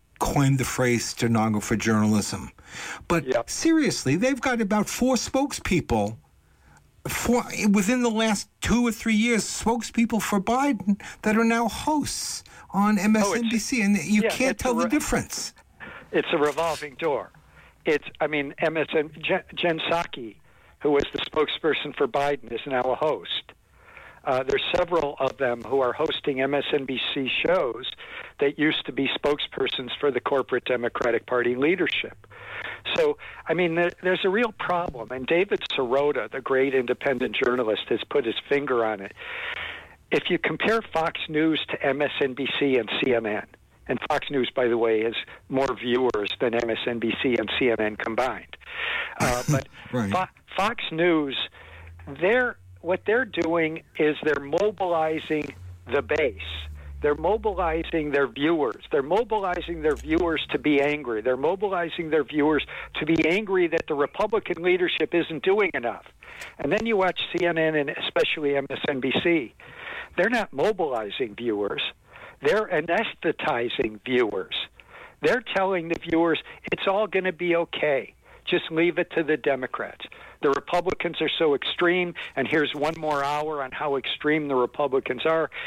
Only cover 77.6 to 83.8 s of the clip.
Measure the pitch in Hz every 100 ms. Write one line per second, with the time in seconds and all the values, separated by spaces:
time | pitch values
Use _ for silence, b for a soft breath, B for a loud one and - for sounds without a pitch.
77.6 | 165 - 151 135 107 - B B - 175
78.6 | - 160 170 165 170 165 151 151 147 135
79.6 | 127 - 98 - - B B B 147 139
80.6 | - 175 175 151 175 - 156 - 160 139
81.6 | - - 170 180 175 160 B - 120 156
82.6 | 147 151 147 165 156 143 139 147 151 147
83.6 | 131 -